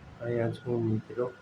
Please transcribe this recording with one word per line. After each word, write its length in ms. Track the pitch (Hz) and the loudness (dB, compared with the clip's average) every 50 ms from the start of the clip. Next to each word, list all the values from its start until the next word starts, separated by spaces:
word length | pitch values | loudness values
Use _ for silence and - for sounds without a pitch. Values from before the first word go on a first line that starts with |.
| - - - | -18 -18 -12
અહીંયા 360 | - 120 117 120 117 117 113 113 | -6 -2 0 2 2 2 2 0
છું 300 | 113 - 123 120 117 113 | -2 -2 0 0 2 4
મિત્રો. 440 | 113 110 110 - - - 120 123 123 - - | 4 2 2 0 -4 -2 -2 -2 -2 -2 -8